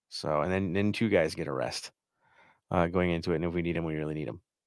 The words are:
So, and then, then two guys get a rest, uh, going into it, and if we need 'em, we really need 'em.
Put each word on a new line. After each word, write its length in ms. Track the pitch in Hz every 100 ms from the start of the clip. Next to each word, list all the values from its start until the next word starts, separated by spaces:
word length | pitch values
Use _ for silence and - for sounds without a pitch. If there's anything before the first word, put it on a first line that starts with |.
| _
So, 320 | - 76 76
and 100 | 80
then, 220 | 92 95
then 180 | 92 104
two 160 | 101 113
guys 280 | 98 80 82
get 120 | 80
a 60 |
rest, 380 | 65 62 - - - _ _ _ _ - _ _
uh, 180 | 90 85
going 240 | 92 90
into 200 | 85 85
it, 40 | 80
and 100 | 85
if 80 |
we 80 | 85
need 160 | 85 82
'em, 80 | 82
we 100 | 78
really 180 | 76
need 140 | 76 67
'em. 140 | - _ _